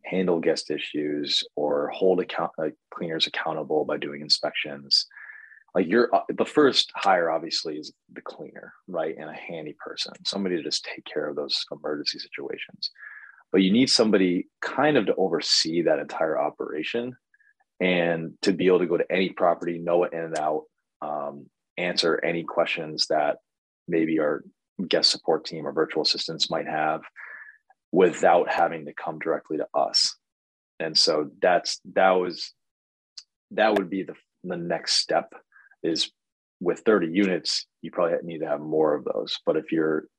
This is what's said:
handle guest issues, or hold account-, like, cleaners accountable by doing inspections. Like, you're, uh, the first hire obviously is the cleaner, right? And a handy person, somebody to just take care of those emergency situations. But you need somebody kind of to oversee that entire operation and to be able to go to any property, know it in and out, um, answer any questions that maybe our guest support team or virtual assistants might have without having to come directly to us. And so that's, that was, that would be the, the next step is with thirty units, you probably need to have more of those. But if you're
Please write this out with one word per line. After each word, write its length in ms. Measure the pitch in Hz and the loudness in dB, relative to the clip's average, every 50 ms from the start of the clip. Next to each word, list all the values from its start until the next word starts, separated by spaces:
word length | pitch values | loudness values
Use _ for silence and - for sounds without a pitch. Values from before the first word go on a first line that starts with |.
| _ | _
handle 360 | - - 92 92 90 87 82 | -4 -2 -2 2 2 2 2
guest 320 | 80 82 78 76 - - | 2 0 0 0 -2 -6
issues, 720 | 78 71 - - - 76 73 73 73 73 73 69 69 - - - _ | -6 -6 -6 -8 -6 -4 -4 -4 -4 -4 -2 -2 -2 -2 -2 -4 _
or 340 | - 73 73 73 71 73 73 | -4 -2 0 0 0 -2 -4
hold 300 | - - 95 95 92 87 | -2 2 4 4 4 4
account-, 320 | 87 - - - 85 85 - - | 0 -2 -2 -4 -4 -4 -4 -4
like, 160 | 80 76 - _ _ _ | -4 -4 -6 _ _ _
cleaners 360 | - - - 82 80 80 76 - | -10 -8 -6 -4 -2 -2 -2 -2
accountable 580 | - - - 80 80 78 78 67 76 76 73 | -2 -4 -4 -4 -4 -4 -4 0 0 0 0
by 120 | 73 73 71 | 0 -4 -4
doing 240 | 71 73 71 71 | -4 -6 -8 -10
inspections. 840 | 76 73 - - - 71 - - - 73 71 71 69 69 67 - - _ - - - - - - - - - - _ _ _ | -2 -2 -2 0 0 -4 -4 -4 -8 -8 -10 -12 -4 0 0 0 0 _ -12 -20 -20 -20 -20 -20 -20 -20 -20 -20 _ _ _
Like, 120 | 92 95 82 | 0 0 4
you're, 260 | 92 120 120 - - | 4 4 4 4 2
uh, 60 | - - - | 0 0 0
the 160 | 101 - 110 | -2 -2 -2
first 460 | - - - 151 131 107 - - - - | 0 4 6 6 6 6 4 0 0 -2
hire 340 | - - 101 95 90 85 82 | -2 2 4 4 4 4 2
obviously 480 | 80 80 78 80 - - - 80 76 76 | 0 -2 -2 -4 -6 -4 -4 -4 -8 -8
is 160 | 76 - - _ _ _ | -10 -12 -18 _ _ _
the 100 | - - | -20 -16
cleaner, 520 | - - - - - 73 - - - - - _ _ - | -16 -16 -16 -14 -16 -16 -16 -18 -20 -20 -20 _ _ -8
right? 280 | - 85 80 - - | -4 -4 -2 -2 -4
And 140 | - 78 78 | -6 -10 -12
a 40 | 76 | -12
handy 420 | - - - 85 82 76 76 73 _ | -12 -12 -10 -10 -10 -10 -10 -12 _
person, 360 | - - - - - - - - 92 | -14 -12 -8 -8 -8 -8 -8 -8 -6
somebody 320 | - - 98 101 92 90 82 | -6 -4 -2 -2 0 -2 -2
to 60 | 71 | -2
just 220 | 76 76 - - | -2 -4 -4 -6
take 200 | - - - - | -8 -12 -12 -14
care 220 | - - 78 76 76 | -8 -6 -4 -4 -4
of 80 | 73 | -4
those 280 | 73 71 69 - - - _ | -6 -4 -2 -4 -4 -4 _
emergency 460 | - - - 76 76 73 73 - - - | -12 -8 -6 -6 -4 -2 -4 -6 -6 -6
situations. 720 | - - - - 69 - - - - - - - - - _ _ - - - - - - - - - _ | -12 -14 -12 -12 -10 -8 -8 -10 -10 -14 -12 -10 -10 -10 _ _ -20 -18 -18 -18 -20 -20 -20 -20 -12 _
But 100 | - 92 | 4 4
you 100 | 95 92 | 6 6
need 180 | 101 117 135 - | 6 4 4 4
somebody 580 | - - 117 110 104 101 95 90 87 92 - _ _ _ | 6 4 4 6 6 4 4 4 2 0 -2 _ _ _
kind 360 | - - - - 139 151 151 135 | -10 -6 0 2 2 4 4 4
of 100 | 101 90 | 2 2
to 80 | - | 0
oversee 680 | - 95 92 82 78 73 - - - - 80 82 85 82 | 2 2 0 0 -2 0 2 2 2 2 2 0 2 4
that 160 | 80 78 71 | 4 2 2
entire 400 | 76 73 - - 80 80 76 71 | 0 -6 -2 -2 0 0 2 0
operation 760 | 73 76 76 _ - - 71 76 78 - - 117 120 127 127 _ _ _ _ _ _ _ _ _ _ _ _ _ | 0 -2 -2 _ -8 -6 -6 -6 -6 -4 -4 -4 -4 -6 -10 _ _ _ _ _ _ _ _ _ _ _ _ _
and 540 | 90 92 90 87 85 85 85 82 82 82 - _ - | 0 2 2 2 2 2 0 0 -2 -6 -10 _ 0
to 80 | 104 95 | 0 2
be 140 | 80 90 92 | 4 4 6
able 120 | 92 87 | 6 6
to 80 | 90 82 | 4 2
go 100 | 87 82 | 2 0
to 140 | 73 - | 0 0
any 180 | 85 92 95 87 | 0 0 0 -2
property, 480 | - - 95 87 85 - 85 85 87 82 | -2 2 2 2 2 2 -2 -6 -6 -4
know 240 | 85 85 85 90 90 | -2 0 2 2 2
it 100 | - - | 2 -2
in 60 | 82 | -6
and 180 | 82 82 80 78 | -6 -4 -4 -2
out, 260 | 76 78 78 78 - _ _ _ _ _ _ _ | -2 -2 -2 -2 -6 _ _ _ _ _ _ _
um, 460 | 76 76 76 76 71 71 71 71 73 _ _ _ _ _ _ - | -8 -8 -6 -6 -6 -8 -10 -12 -18 _ _ _ _ _ _ -4
answer 420 | 87 90 87 - - 85 80 - - | -4 -2 -2 0 2 2 2 2 0
any 200 | 80 85 85 82 | -2 -2 -2 -4
questions 640 | - - - 85 - - - 80 78 78 76 - - | -4 0 0 0 0 0 -4 -6 -8 -4 -6 -2 0
that 300 | 80 76 76 73 71 - _ _ _ _ _ _ _ _ _ - | 2 2 2 0 0 -4 _ _ _ _ _ _ _ _ _ -2
maybe 320 | 87 82 80 80 80 78 | 0 2 2 2 2 2
our 240 | 76 73 78 - - - _ _ _ _ _ - 92 - | 2 0 0 -2 -6 -14 _ _ _ _ _ -8 -4 0
guest 220 | - 82 - - | 0 2 2 2
support 360 | - - _ - 82 76 - | 0 0 _ 0 0 0 0
team 200 | - - 80 73 | -6 -10 -8 -8
or 60 | 71 | -4
virtual 320 | 71 76 78 78 - 80 76 | 0 0 -2 0 0 -2 0
assistants 480 | - - - - - 82 76 - - | 0 0 -2 -4 -8 -4 -4 -2 -2
might 160 | 82 80 76 76 | -2 -4 -4 -4
have 340 | 80 78 78 78 78 78 - - _ - - - - - - - - _ _ _ _ _ _ _ | -2 0 0 0 0 -2 -6 -14 _ -18 -18 -16 -16 -16 -18 -20 -20 _ _ _ _ _ _ _
without 600 | - 90 92 87 80 - - 92 87 87 85 - | 4 6 6 6 4 4 4 6 6 6 4 2
having 340 | - 85 85 82 82 82 76 | 2 2 2 0 0 -6 -10
to 80 | 71 76 | -12 -12
come 240 | - - 82 80 78 | -8 -8 -8 -8 -6
directly 400 | 78 82 78 76 - - 80 76 | -2 -2 -2 -2 -2 -6 -6 -6
to 100 | 76 - - | -6 -2 0
us. 420 | 73 67 - - - - - - _ _ _ _ _ _ _ _ _ _ _ _ _ | 0 0 2 2 0 0 0 -2 _ _ _ _ _ _ _ _ _ _ _ _ _
And 160 | 82 80 80 | -6 -2 2
so 360 | - - - 80 76 76 71 - - | 2 2 4 2 0 0 -2 -4 0
that's, 380 | - 92 87 85 - - - - _ 95 87 | 2 4 4 4 2 -2 -8 -8 _ -4 0
that 180 | 98 95 95 | 4 4 6
was, 420 | 92 92 90 90 82 - - - _ _ _ _ _ _ _ _ _ _ _ _ _ - - _ _ _ _ _ | 6 4 2 0 -4 -8 -12 -16 _ _ _ _ _ _ _ _ _ _ _ _ _ -20 -20 _ _ _ _ _
that 240 | 104 98 107 110 107 101 | 0 2 4 4 4 2
would 120 | 95 85 | 0 0
be 140 | 92 95 90 | -2 -4 -4
the, 100 | 82 82 - _ _ _ _ _ | -6 -10 -16 _ _ _ _ _
the 140 | 90 90 87 | -8 -6 -6
next 380 | 85 85 85 80 - - - | -2 -2 -4 -4 -2 0 0
step 380 | - - - 80 80 - - - - _ _ _ - - _ _ _ | 0 0 2 0 0 0 -2 -16 -20 _ _ _ -20 -20 _ _ _
is 300 | - 85 82 - - - _ _ _ _ _ _ _ _ _ _ | -2 -2 0 0 -2 -4 _ _ _ _ _ _ _ _ _ _
with 220 | 90 87 - - | -2 -2 -2 0
thirty 260 | - - 107 101 87 80 | 2 4 4 4 4 2
units, 580 | 82 95 104 95 90 82 - - - - - _ _ _ | 2 2 2 2 2 0 -2 -2 -4 -4 -6 _ _ _
you 80 | - 82 | -16 -10
probably 280 | - - 90 85 85 82 | -2 0 0 0 0 -2
need 180 | - 87 85 78 | -4 -6 -8 -8
to 80 | 80 78 | -4 -4
have 120 | 76 73 | -4 -4
more 340 | 76 78 78 78 78 76 73 | -4 -2 2 2 4 4 2
of 120 | 73 65 | 0 -2
those. 340 | - - - - - - - _ | -4 -4 -4 -4 -6 -8 -6 _
But 100 | - 80 | -2 -2
if 160 | 80 76 - | -2 -2 -2
you're 360 | - 80 78 78 78 78 - - _ | 0 0 2 2 0 -2 -2 -6 _